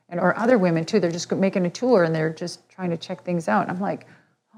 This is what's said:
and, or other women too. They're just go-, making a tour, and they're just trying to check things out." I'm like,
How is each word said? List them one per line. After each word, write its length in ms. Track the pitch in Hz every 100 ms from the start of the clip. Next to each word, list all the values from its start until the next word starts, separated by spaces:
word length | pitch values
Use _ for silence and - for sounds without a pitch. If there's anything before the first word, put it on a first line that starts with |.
| -
and, 100 | 175
or 180 | 180 -
other 200 | 233 254
women 260 | 180 165 165
too. 140 | 220
They're 100 | 170
just 160 | 170 -
go-, 60 | 190
making 280 | 196 190 175
a 40 |
tour, 340 | - 247 226
and 100 | 165
they're 160 | 160 156
just 380 | 160 175 - _
trying 200 | - 185
to 60 | 170
check 260 | - 185
things 240 | - 175 160
out." 200 | 214 -
I'm 100 | 185
like, 260 | 196 156 - - _ _ _